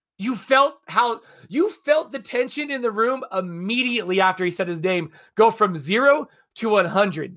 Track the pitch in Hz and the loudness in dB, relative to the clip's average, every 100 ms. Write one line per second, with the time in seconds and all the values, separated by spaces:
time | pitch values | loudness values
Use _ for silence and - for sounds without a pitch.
0 | _ _ 208 220 - 269 285 - - 190 | _ _ -6 -6 2 4 4 -2 -4 0
1 | 240 226 _ - - 233 403 - - 302 | 0 -2 _ -20 -6 0 0 -2 0 0
2 | 330 269 - 254 254 285 294 269 240 208 | 0 -12 -6 -4 -2 -4 -6 -4 -4 0
3 | 233 262 - 190 180 170 185 240 247 240 | -2 -2 -6 -6 -6 -8 -4 -2 -2 -2
4 | 180 190 185 185 180 175 175 170 185 180 | -2 2 2 2 -4 -2 -4 -2 -2 -2
5 | 156 - _ - 226 220 202 165 139 214 | -4 -14 _ 2 2 4 0 0 -2 2
6 | 277 294 - _ _ - 226 208 175 190 | 4 2 -2 _ _ -6 2 2 2 2
7 | 202 165 135 | 0 0 -8